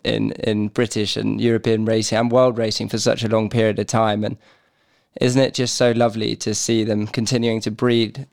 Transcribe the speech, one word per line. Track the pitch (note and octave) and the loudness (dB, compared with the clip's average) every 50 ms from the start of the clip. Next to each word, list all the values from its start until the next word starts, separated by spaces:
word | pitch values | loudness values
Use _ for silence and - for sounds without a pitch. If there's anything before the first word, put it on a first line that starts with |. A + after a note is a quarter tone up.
| - | -4
in, | A2+ A2+ A2 G#2+ G#2+ - | -2 -2 0 -2 -2 -4
in | - - A2 G#2+ G#2 G#2 G#2 | -2 -2 -2 0 0 -2 -2
British | - - A#2+ G#2+ - A2 G#2 G2 - | 0 -2 -2 -2 0 -4 -2 -2 -4
and | G#2+ G#2+ G#2+ A2 G#2+ | -4 -2 -2 -2 0
European | A2+ A#2 A2+ G#2+ - A#2 A2+ A2 A2 | 2 2 2 2 2 0 0 0 2
racing | A2 A2+ A2+ G#2+ - A2+ A2 | 0 0 0 0 0 0 0
and | A#2+ A#2+ A#2+ | 0 4 4
world | B2+ B2+ B2+ A2+ A#2 | 4 4 4 2 0
racing | A2+ G#2+ G2+ - A2+ G#2+ | -2 -2 -2 -4 -6 -4
for | - A2 | -4 -2
such | - A#2+ A2 - A#2 | 0 0 0 0 0
a | G#2+ | 0
long | A2+ A2 A2 G2+ | 2 2 0 0
period | A#2 A#2 A2 A2 G#2 G#2+ | 0 2 2 2 0 0
of | G#2 | -4
time. | - - A2+ A2 G#2+ G#2 G#2 G#2+ | -2 0 0 2 2 0 0 -2
And | G#2+ A#2+ - _ _ _ _ _ _ _ _ _ _ _ _ _ _ - - | -4 -6 -8 _ _ _ _ _ _ _ _ _ _ _ _ _ _ -6 -2
isn't | - B2+ B2 C3+ | 0 2 4 2
it | C3+ C3 - | 2 2 0
just | - B2+ A#2 - | -2 -4 -2 0
so | - B2 A#2+ A#2 | 2 2 2 4
lovely | A#2+ A#2+ A#2 G#2 A2+ G#2+ A2 A2 | 4 2 0 0 -2 -4 -4 -4
to | - - A2 G#2 | -4 -4 -4 -4
see | - - - A#2 A2+ G#2+ | -4 -2 0 0 0 2
them | A2 G#2+ G#2 G#2+ | 0 0 -2 -2
continuing | G#2+ - B2 A2+ G#2 B2+ A#2+ A#2 A#2 A2 A2 | -2 -4 -4 -2 0 0 0 0 0 -2 -2
to | - - | -4 -4
breed | G#2+ - B2 B2 A#2 A#2 A2+ G#2+ - C#3 C3+ _ | -4 0 0 2 2 2 2 0 -4 -12 -14 _